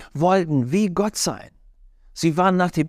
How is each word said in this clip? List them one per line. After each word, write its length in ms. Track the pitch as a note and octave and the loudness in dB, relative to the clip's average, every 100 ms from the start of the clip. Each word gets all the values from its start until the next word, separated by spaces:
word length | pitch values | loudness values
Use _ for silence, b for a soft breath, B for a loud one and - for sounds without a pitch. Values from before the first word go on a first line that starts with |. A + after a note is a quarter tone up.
| B | B
wollten 580 | C#3 F3 F#3+ E3 C#3+ B2 | -2 2 2 2 0 0
wie 160 | F#3 G#3+ | 0 0
Gott 280 | E3+ G#3 - | 0 -4 -4
sein. 340 | - A2 - - - _ - _ - | -6 -6 -10 -20 -20 _ -20 _ -20
Sie 240 | - E3 D#3 | -4 0 2
waren 200 | F#3+ F3+ | 2 2
nach 140 | F3+ | 0
dem 180 | D#3+ | 0